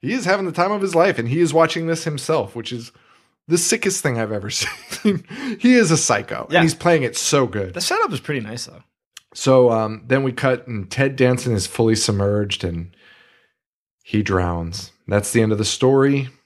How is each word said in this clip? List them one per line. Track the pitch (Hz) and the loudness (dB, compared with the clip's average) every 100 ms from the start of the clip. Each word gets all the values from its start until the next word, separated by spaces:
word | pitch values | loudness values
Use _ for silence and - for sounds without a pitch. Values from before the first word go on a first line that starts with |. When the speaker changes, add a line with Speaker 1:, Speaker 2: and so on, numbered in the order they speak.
Speaker 1:
He | 135 | -4
is | 247 180 | -4 0
having | 196 190 | 0 0
the | |
time | 160 185 | -2 0
of | 208 | 0
his | 196 165 | 0 2
life, | 185 147 | 2 2
and | 117 | -2
he | 143 | 2
is | 170 | 2
watching | 151 165 170 165 | 4 2 2 -4
this | 165 165 | -4 -4
himself, | 147 - 156 98 120 | -6 -2 -2 -2 -8
which | 113 | -10
is | 123 117 _ _ _ _ _ - | -10 -12 _ _ _ _ _ -2
the | 170 | -2
sickest | - 226 208 185 | 0 -2 -2 -2
thing | 151 117 | -4 -2
I've | 110 | -4
ever | 107 101 | -4 -6
<laughs> | |
seen. | - - - - - 214 196 - 226 277 214 | -6 -6 -8 -14 -4 -2 -2 -4 -12 -8 0
He | 240 247 | 4 6
is | 196 | 6
a | 156 | 2
psycho, | - 104 - - - | 2 -2 -2 -10 0
Speaker 2:
Yeah. | 165 | 2
Speaker 1:
and | |
he's | 165 135 | 2 2
playing | 175 165 | 2 2
it | 127 - | 0 -4
so | - 147 123 | 0 2 0
good. | 98 95 | -2 -6
Speaker 2:
The | 92 | -6
setup | 170 381 440 | -4 -2 -2
is | 151 | -4
pretty | - 143 | -6 -8
nice, | 107 120 - | -8 -12 -14
though. | - _ _ _ - _ | -18 _ _ _ -20 _
Speaker 1:
So, | - - 131 123 | -6 4 6 6
um, | 113 110 110 117 | 4 -2 -6 -2
then | 131 | 0
we | 135 | 0
cut, | 123 139 123 - | 0 0 0 -4
and | 113 92 | -10 -8
Ted | - 135 131 | 0 0 4
Danson | 127 123 127 | 2 2 0
is | 107 90 | -2 -2
fully | - 113 110 | 0 2 2
submerged, | - 101 101 104 104 - | 2 0 0 0 -2 -4
and | 92 85 87 _ _ _ _ _ _ _ _ _ _ _ | -6 -6 -10 _ _ _ _ _ _ _ _ _ _ _
he | - 107 | -4 -2
drowns. | 101 95 87 85 85 92 - _ - | 0 0 0 -2 -6 -10 -14 _ 0
That's | 101 101 | 0 2
the | 117 | 2
end | 110 | 2
of | 107 | 2
the | 104 | -2
story. | - 131 135 139 139 131 - | 0 2 4 4 2 -2 -12